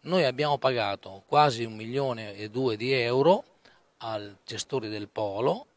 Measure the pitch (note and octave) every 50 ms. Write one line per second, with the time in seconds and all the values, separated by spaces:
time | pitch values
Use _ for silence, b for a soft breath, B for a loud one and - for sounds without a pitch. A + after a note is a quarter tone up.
0 | _ C#3+ F3 F#3 D#3 C3 B2+ B2+ D3 D3 D3 C3 - C3 B2+ A#2+ G#2+ G2+ G2+ -
1 | - F#2+ G2 F#2+ _ _ - D3 D3+ C#3+ A#2+ A2+ A#2 A2+ A2 G#2+ A2 A2+ B2 C#3
2 | C#3 C3 A#2+ A2+ A2 G#2 G2+ G2+ G#2+ G#2+ G#2+ B2+ C3 B2 A2 G#2+ A#2 C3 C3+ C3
3 | A#2 A#2 B2 C3 C#3 E3 F#3+ A#3 - _ _ b b b b b b _ _ _
4 | - A2+ A2 G#2 G#2 G2+ G2 _ _ - A#2 G#2 - _ C#3+ C3 A2 G#2+ G#2+ G#2
5 | G#2 - _ A2 G#2+ G2+ G2 G#2 A#2+ D3 F3+ A#3+ C#4+ _ _